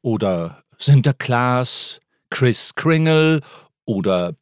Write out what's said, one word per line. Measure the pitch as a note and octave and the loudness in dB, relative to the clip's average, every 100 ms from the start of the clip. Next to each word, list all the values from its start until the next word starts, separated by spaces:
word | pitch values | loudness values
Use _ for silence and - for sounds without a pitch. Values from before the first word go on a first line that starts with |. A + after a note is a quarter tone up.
oder | - A2 G2+ F2 E2+ - _ - | -6 -2 -2 -2 -6 -12 _ -4
Sinterklaas, | - C#3 C#3+ - - A#2+ B2 B2 B2+ - - - _ _ - | 4 4 4 -2 -2 0 0 0 -2 -6 -8 -12 _ _ -12
Kris | - B2+ G#2+ - | -2 0 0 -4
Kringle | - D#3+ D#3+ D#3+ D#3 D#3 D#3 - - _ _ | -4 0 2 2 2 2 0 -4 -18 _ _
oder | - G2 F#2+ F2+ F2 - | -6 -2 0 0 -2 -6